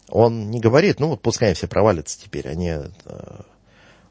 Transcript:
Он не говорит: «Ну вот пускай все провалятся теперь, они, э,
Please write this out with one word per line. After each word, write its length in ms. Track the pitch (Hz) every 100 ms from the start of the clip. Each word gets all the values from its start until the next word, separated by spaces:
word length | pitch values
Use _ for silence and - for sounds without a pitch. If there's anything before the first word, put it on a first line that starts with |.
| _
Он 420 | - 117 113 104
не 120 | 120
говорит: 400 | 113 131 196 -
«Ну 80 | 151
вот 120 | 127
пускай 320 | 117 - 110
все 140 | 85 -
провалятся 500 | - 107 87 73 -
теперь, 300 | - 71 67
они, 220 | 80 87
э, 720 | 80 71 92 - - - - - _ _ _ _ _ _